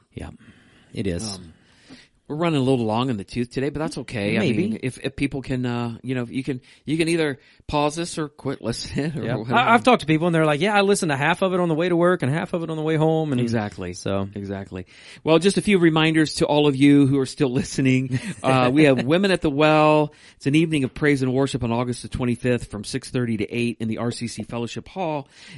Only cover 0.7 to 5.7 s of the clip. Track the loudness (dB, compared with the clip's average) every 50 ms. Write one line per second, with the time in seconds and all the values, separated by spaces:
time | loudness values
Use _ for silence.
0.7 | _ _ _ _ -10 -6 -4 -4 -4 -4 -6 -8 -12 -12 -16 -20 -20 _ _ _
1.7 | _ _ _ -20 -20 -20 -20 _ _ _ _ -10 -6 -2 -2 0 0 2 2 2
2.7 | 2 2 2 0 0 0 0 -2 -4 -6 -6 -8 -6 -6 -6 -4 -4 -4 -4 -4
3.7 | -4 -4 -6 -6 -8 -10 -12 -8 -6 -4 -2 -2 0 0 0 0 0 0 -2 -2
4.7 | -4 -4 -6 -8 -8 -6 -10 -8 -6 -4 -4 -4 -4 -6 -6 -6 -4 -4 -2 -2